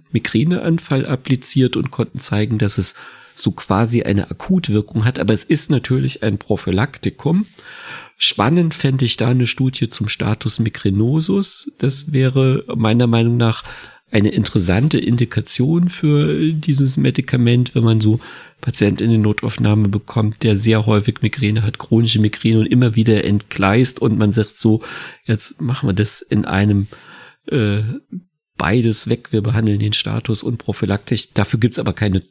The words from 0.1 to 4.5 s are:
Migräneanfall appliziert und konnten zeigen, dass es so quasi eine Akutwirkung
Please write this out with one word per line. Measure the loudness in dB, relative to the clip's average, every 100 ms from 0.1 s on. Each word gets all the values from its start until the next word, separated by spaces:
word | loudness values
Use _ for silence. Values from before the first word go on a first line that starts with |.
Migräneanfall | -4 -2 0 0 0 0 -2 0 -2
appliziert | -2 -6 -2 -4 -2 0 0 0
und | -6
konnten | -4 -6 -6
zeigen, | -4 -2 -2 0
dass | 0 0
es | -4 -6 -16 -20 -18
so | -4 -4
quasi | -4 -2 0 2 0
eine | 0 -2 -2
Akutwirkung | -8 -2